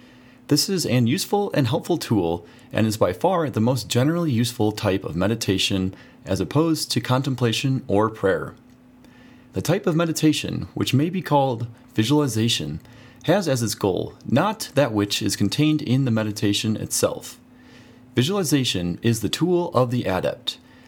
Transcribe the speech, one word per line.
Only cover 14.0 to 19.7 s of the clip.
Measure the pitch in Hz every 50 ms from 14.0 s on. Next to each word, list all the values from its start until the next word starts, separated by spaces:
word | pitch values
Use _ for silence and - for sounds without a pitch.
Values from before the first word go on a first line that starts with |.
| 82 - - - -
not | 101 113 139 180 214 214 - - - -
that | 139 143 117
which | 110 104 101 101 - -
is | 107 101 -
contained | - 104 98 - - 151 156 156 151
in | 151 107 127 135 135
the | 120
meditation | 113 110 107 107 101 - 110 101 101 - - 110 107
itself. | - - - - - 101 85 - - - - - - - - - - - - - - - - - - - - -
Visualization | 123 123 165 202 202 175 131 151 139 127 - - 90 87 87 85 -
is | - 117 113 110
the | 104 -
tool | - - 160 180 175 175 175 170